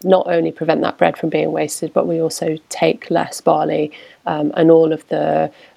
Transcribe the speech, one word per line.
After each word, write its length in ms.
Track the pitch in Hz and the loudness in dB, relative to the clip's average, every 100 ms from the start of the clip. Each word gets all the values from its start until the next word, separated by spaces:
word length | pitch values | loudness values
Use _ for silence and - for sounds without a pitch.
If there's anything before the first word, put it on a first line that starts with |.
not 240 | 185 185 - | 2 2 4
only 220 | 170 165 | 0 0
prevent 300 | 160 160 156 | -4 -2 0
that 160 | 151 - | -2 0
bread 200 | 170 - | 0 0
from 120 | 165 | -4
being 220 | 156 160 | -2 -2
wasted, 420 | 160 151 - 160 | -2 -6 -6 -4
but 140 | - 175 | -2 0
we 140 | 165 | -2
also 360 | 160 - 170 156 - | -2 -4 -6 -6 -8
take 400 | - 160 - - | -2 -2 -2 -2
less 300 | 170 165 - | -4 -4 -4
barley, 500 | - 156 156 156 151 - - - - | 0 0 0 -2 -4 -6 -20 -12 -6
um, 260 | 151 151 - | -2 -2 2
and 160 | 165 | 6
all 220 | 165 160 | 6 6
of 140 | 156 - | 0 -4
the 420 | 156 156 156 156 - - | -4 0 0 -2 -6 -20